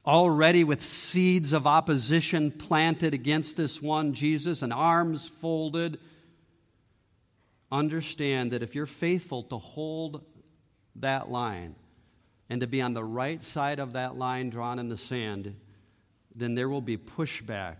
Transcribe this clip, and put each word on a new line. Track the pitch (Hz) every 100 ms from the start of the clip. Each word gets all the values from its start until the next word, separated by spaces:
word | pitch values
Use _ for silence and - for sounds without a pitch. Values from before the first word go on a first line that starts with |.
| -
already | 160 180 151 160 175
with | 156 143
seeds | - - - 180 185 180 147
of | 151 139
opposition | 156 170 139 117 165 165 165 147
planted | - - 156 165 160 160
against | 139 127 156 156 -
this | 147 -
one | 147 156 151
Jesus | 127 151 156 156 165
and | 127
arms | 120 165 170 170 151 -
folded, | - 165 160 156 165 170 147 - _ _ _ _ _ _ _ _ _ _ _ _ _ _ _ -
understand | 139 151 160 156 - 143 131 123
that | 120
if | 117 143
you're | 147
faithful | - 170 180 - 127
to | 113 117
hold | - 151 156 160 160 147 - - _ _ _ _ _ 113
that | 135 135 -
line | 123 117 92 85 78 _ _ _ _ _ _ -
and | 123
to | 123
be | 135
on | 123
the | 117
right | 110 120 135 160
side | - 156 143 143
of | 131
that | 127 127 127
line | 127 127 127
drawn | 117 120 123
in | 120
the | 113
sand, | - 123 107 101 101 98 - _ _ _ _ _ _
then | 113 120 120
there | 131
will | 139
be | 117 110
pushback | - - 156 - 110 104 92